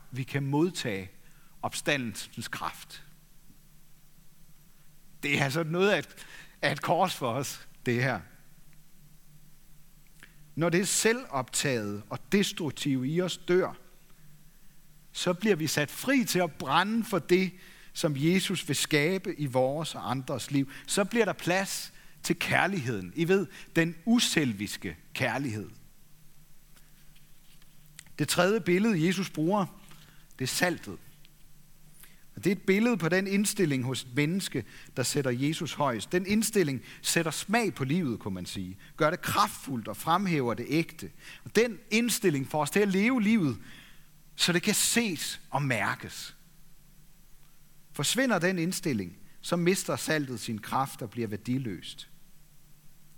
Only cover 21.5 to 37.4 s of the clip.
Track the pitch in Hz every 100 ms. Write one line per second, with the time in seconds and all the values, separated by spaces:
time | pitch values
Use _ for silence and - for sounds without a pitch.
21.5 | 185 196 - - - - - - 165 -
22.5 | 131 165 196 123 104 90 143 165 196 170
23.5 | - - 165 165 165 - 233 - 170 131
24.5 | 101 104 - 95 78 - - 127 123 143
25.5 | 107 87 - - - - - - - -
26.5 | - - - - - - - - - -
27.5 | - - - - - - - 147 - 180
28.5 | 220 175 180 226 175 170 180 185 - 160
29.5 | 208 170 - - - - - - - 131
30.5 | - 180 156 107 85 - - - - -
31.5 | - - - - - - - - - 165
32.5 | 202 - 196 240 214 160 185 196 202 208
33.5 | - 165 135 123 127 - 123 147 190 -
34.5 | 135 - - - - 120 147 131 123 143
35.5 | 160 147 - 143 113 - 180 190 214 208
36.5 | 202 156 127 - - - 170 160 -